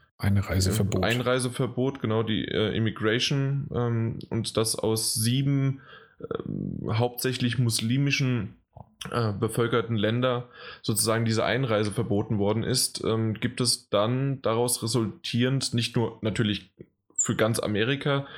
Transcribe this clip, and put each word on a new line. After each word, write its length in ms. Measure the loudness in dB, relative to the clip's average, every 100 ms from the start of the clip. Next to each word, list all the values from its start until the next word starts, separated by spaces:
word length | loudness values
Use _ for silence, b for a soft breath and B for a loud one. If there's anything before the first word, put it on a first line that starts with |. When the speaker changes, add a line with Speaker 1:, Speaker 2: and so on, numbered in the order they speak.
| b -4
Speaker 1:
Einreiseverbot. 880 | 2 2 2 0 2 2 2 0
Speaker 2:
Einreiseverbot, 960 | 0 0 0 0 0 -2 -2 0 -2 0
genau, 220 | 0 0
die, 220 | 0 0
äh, 300 | 0 0 0
Immigration, 920 | 2 0 0 2 2 2 0 0 -2 -2
ähm, 440 | -2 0 0 0 -4 -4
und 260 | -4 -2 0
das 200 | 0 0
aus 360 | 0 0 0
sieben, 680 | 0 2 2 2 2 2 -2 B B B -14
ähm, 680 | -8 -8 -6 -6 -4 -4 -2
hauptsächlich 680 | 0 0 0 -2 0 0 2
muslimischen, 960 | 2 2 0 2 2 2 2 0 -2 -10 _ -20 -20 -16 -6
äh, 220 | -2 0
bevölkerten 640 | 0 0 2 2 2 0 2
Länder 520 | 2 2 2 0 -4 B B B
sozusagen 420 | -2 0 2 2
diese 200 | 2 2
Einreise 460 | 2 0 2 2 0
verboten 480 | -2 0 0 0 0
worden 240 | 2 2
ist, 400 | 0 0 0 -2
ähm, 300 | -2 0 0
gibt 260 | -2 -4 -2
es 300 | -2 -2 0
dann 500 | 0 2 2 0 -2
daraus 420 | 0 2 0 0
resultierend 920 | 0 0 0 -4 -4 0 2 0 0
nicht 220 | -2 0 0
nur 220 | -2 -2
natürlich 500 | -2 0 0 -2 -6 -20 -20 _ _ -4
für 200 | -2 2
ganz 220 | 2 0
Amerika 680 | 0 0 0 0 0 -2 -2